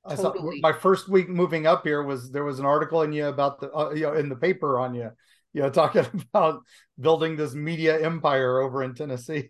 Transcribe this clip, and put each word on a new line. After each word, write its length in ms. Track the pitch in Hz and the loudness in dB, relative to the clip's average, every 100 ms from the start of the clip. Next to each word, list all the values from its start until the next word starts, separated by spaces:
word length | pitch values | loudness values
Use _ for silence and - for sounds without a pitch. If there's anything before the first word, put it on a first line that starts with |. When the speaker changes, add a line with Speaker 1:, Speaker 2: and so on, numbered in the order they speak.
Speaker 1:
I 120 | 190 151 | -10 -4
saw, 180 | 185 | -2
Speaker 2:
totally 260 | 190 151 147 | -2 -6 0
Speaker 1:
my 140 | 156 | 0
first 340 | 156 185 185 - | 2 2 2 4
week 220 | 190 180 | 2 2
moving 360 | 180 175 160 156 | 0 0 2 2
up 200 | 180 160 | 2 2
here 180 | 147 | -2
was, 260 | 143 135 127 | -2 -6 -6
there 120 | 139 | -6
was 160 | 147 135 | -4 -2
an 60 | 139 | 2
article 380 | 151 151 165 | 2 2 0
in 100 | 151 | 0
you 140 | 151 147 | 0 -2
about 340 | 135 139 139 | 0 -2 -2
the, 100 | 139 | -8
uh, 180 | 156 147 | -4 -4
you 100 | 151 | -2
know, 120 | 156 156 | -2 0
in 120 | 143 | -2
the 80 | 127 | -2
paper 420 | 170 185 147 123 | -2 0 0 0
on 140 | 127 123 | -2 -4
you, 160 | 117 - _ _ _ | -10 -14 _ _ _
you 80 | 143 | -4
know, 80 | 139 | 0
<laughs> 340 | 165 151 202 | 2 2 2
talking 20 | 127 190 - | 0 -2 -2
about 300 | 208 160 143 - - _ - | 2 2 0 -8 -20 _ -4
building 380 | 139 160 160 156 | 2 2 2 -2
this 160 | 151 | -6
media 440 | 139 151 165 160 156 | -6 -6 -2 0 2
empire 580 | 156 165 147 135 127 127 | 0 -2 0 2 2 2
over 240 | 135 131 | 0 -2
in 100 | 131 123 | -6 -8
Tennessee. 540 | 147 127 120 151 - | -8 -8 -8 -8 -6